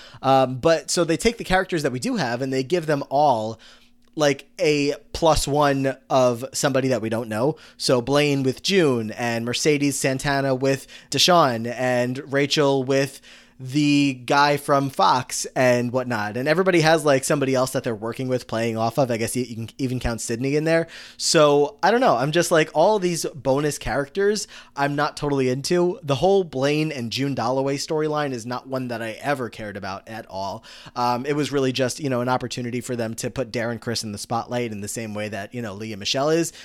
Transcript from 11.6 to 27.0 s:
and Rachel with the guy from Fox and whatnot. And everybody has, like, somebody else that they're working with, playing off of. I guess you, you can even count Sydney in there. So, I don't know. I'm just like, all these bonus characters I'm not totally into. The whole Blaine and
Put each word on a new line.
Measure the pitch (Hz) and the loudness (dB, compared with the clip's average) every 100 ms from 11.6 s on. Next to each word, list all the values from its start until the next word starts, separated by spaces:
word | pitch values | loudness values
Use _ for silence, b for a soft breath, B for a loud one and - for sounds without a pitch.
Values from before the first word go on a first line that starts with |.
| 117 117 | -4 -2
and | 127 123 123 127 147 | 0 2 0 -2 -2
Rachel | 139 143 156 143 139 127 | 0 2 2 4 2 2
with | 135 139 - B B B - | 2 0 -4 B B B -16
the | 131 139 147 143 143 127 120 | -6 0 4 4 2 0 0
guy | 143 147 147 | 4 4 2
from | - 139 139 | 2 2 2
Fox | - 190 135 - - - - | 2 2 2 0 -6 -4 2
and | 127 123 120 | 4 4 2
whatnot. | 123 127 117 104 107 | -2 -2 -4 -4 -4
And | 139 | 0
everybody | 160 185 175 | 2 4 4
has, | 156 165 147 | 4 4 4
like, | 135 | 2
somebody | - 151 135 127 | 2 0 0 0
else | 127 | 0
that | 135 127 | -2 -4
they're | 110 | -6
working | 113 120 127 | -6 -6 -4
with, | 127 - | -4 -4
playing | 113 117 113 | -4 -2 -2
off | 113 131 | -2 0
of. | 127 | 0
I | 113 | 0
guess | 113 | -2
you, | 123 123 | -4 -6
you | 113 | -6
can | 113 - | -10 -6
even | 135 127 | -4 -2
count | 123 113 | -4 -4
Sydney | - 117 135 147 | -4 -4 -2 0
in | 156 | 2
there. | 165 160 B B - | 0 -2 B B -8
So, | - 165 151 143 147 - | 2 6 6 6 2 0
I | 180 | 2
don't | 233 | 4
know. | 247 123 | 4 2
I'm | 139 | 2
just | 160 170 | 0 4
like, | 170 151 | 4 4
all | 147 175 214 | 4 4 4
these | 180 165 170 | 0 -2 -6
bonus | 143 135 135 151 143 | -4 0 0 0 -4
characters | - 117 139 - 202 214 - B B - | -4 -4 -2 0 0 0 -4 B B -4
I'm | 143 143 | -2 0
not | 143 - | -2 -2
totally | 147 139 127 | -2 0 2
into. | 131 135 175 175 175 | 0 0 2 2 -2
The | 143 135 | -4 0
whole | 180 196 | 2 2
Blaine | 180 135 139 151 156 | 0 0 0 2 -2
and | 147 | -4